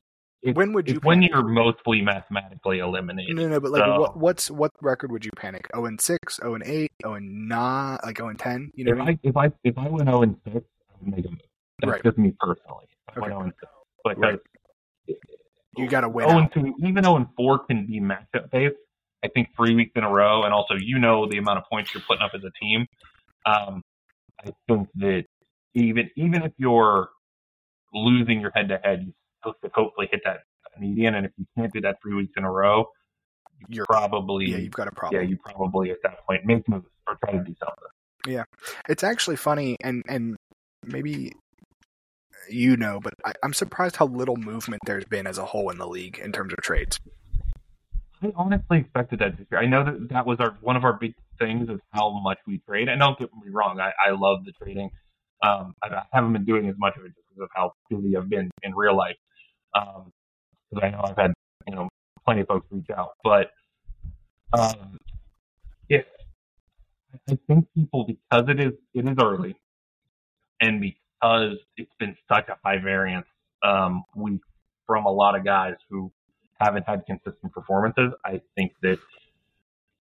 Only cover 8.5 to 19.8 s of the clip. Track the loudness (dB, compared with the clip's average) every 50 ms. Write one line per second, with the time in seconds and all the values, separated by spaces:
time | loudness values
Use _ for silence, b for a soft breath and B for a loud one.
8.5 | -6 -6 -8 -10 -10 -2 0 0 0 2 0 0 -2 0 0 0 2 2 2 2
9.5 | 0 _ -2 -2 -2 -2 -2 -2 0 2 4 4 6 6 6 4 2 0 -6 -8
10.5 | -8 -8 -8 _ _ _ _ _ _ _ -8 -6 -4 -4 -6 -6 -8 -14 -16 _
11.5 | _ _ _ _ _ -4 -2 -2 0 2 2 2 4 4 4 4 2 0 -2 -2
12.5 | -2 -4 _ -16 -20 -20 -20 _ _ _ _ -14 -10 -8 -8 -6 -6 -6 -8 -8
13.5 | -10 _ -16 -20 _ _ _ _ _ _ -4 -4 0 0 0 0 0 -2 -8 _
14.5 | _ _ _ _ _ _ _ _ _ _ _ -10 -10 -10 -14 -20 -20 -20 _ _
15.5 | _ _ _ _ _ -6 -2 0 0 2 0 0 0 2 6 8 8 8 6 4
16.5 | 2 0 0 0 -2 -2 -2 0 2 4 6 6 6 6 4 0 -2 2 4 4
17.5 | 4 4 2 0 -2 -2 -2 -4 -4 -2 -2 -2 -2 -4 -6 -6 -6 -6 -4 -2
18.5 | 0 2 2 2 0 -4 _ _ _ _ _ _ _ _ -8 -2 0 0 0 0
19.5 | _ 2 4 6 6 4